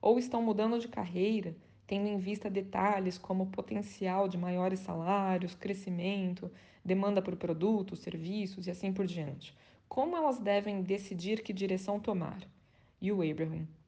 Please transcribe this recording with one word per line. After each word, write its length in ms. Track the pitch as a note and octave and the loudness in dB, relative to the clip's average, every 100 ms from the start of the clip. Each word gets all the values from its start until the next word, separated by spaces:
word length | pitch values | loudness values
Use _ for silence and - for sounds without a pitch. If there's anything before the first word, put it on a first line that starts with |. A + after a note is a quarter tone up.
ou 180 | G#3+ A#3+ | 6 6
estão 220 | B3 A#3 | 4 0
mudando 380 | A3+ G#3 A3 A#3 | 2 4 2 2
de 80 | A#3 | -2
carreira, 680 | A3+ F3+ F3+ G3 A3 F3 E3 - - - | -6 -4 0 2 2 -2 -10 -18 -20 -6
tendo 200 | G3 G3+ | -2 0
em 120 | G3+ | 0
vista 300 | F#3 G#3+ G#3+ | -2 -4 -2
detalhes 720 | G3 G3 F#3+ G3 G3+ F#3 F3+ | -2 -2 2 4 4 2 -2
como 280 | - F#3+ F#3 | -2 0 0
potencial 840 | F#3+ - G#3+ G3+ - F#3 F#3 G3 | -2 -4 -4 -4 -4 0 4 2
de 100 | F3+ | 2
maiores 400 | F3 F3+ F#3 F#3+ | 0 2 2 0
salários, 800 | F#3+ E3 E3+ G3+ G3 F#3 F3+ - | -4 -4 2 2 4 2 0 -4
crescimento, 920 | - G3 G3 F3 F3+ G3+ F#3 F3+ F3+ - - - | -4 -4 -2 -2 0 0 0 -2 -6 -12 -20 -12
demanda 360 | F3 F#3+ G3+ G3+ | 0 2 4 2
por 140 | F#3+ | 0
produtos, 640 | F3+ E3+ E3 F#3+ A3 F#3+ F3 | -2 -2 2 2 2 0 -6
serviços 720 | - E3+ E3 G#3 G3 F#3+ F3+ | -8 -6 -4 -4 -4 -4 -8
e 20 | |
assim 220 | F3+ G3 | -4 -2
por 140 | F#3+ F#3+ | 0 0
diante? 460 | F3 D3 C#3 - - - - _ | -2 -6 -8 -14 -20 -20 -20 _
Como 280 | - D4 F4 | 0 0 4
elas 220 | D4+ B3 | 2 2
devem 440 | G3+ G3+ G#3 G3+ | 2 2 2 -2
decidir 600 | F#3 G3 G3 F3 F3+ A3 | 0 -2 -2 -6 -2 -2
que 100 | - | -2
direção 460 | F#3+ G3 F#3 F#3+ G#3 | -4 0 0 0 -2
tomar?" 420 | G#3+ F#3+ D#3+ F#3+ - - _ _ - _ | 0 -2 -2 -6 -14 -20 _ _ -20 _
E 80 | F#3+ | 0
o 180 | G3+ D#3+ | 2 2
Abraham 380 | D3+ D#3+ D#3+ D#3+ - | 0 -2 -2 -8 -10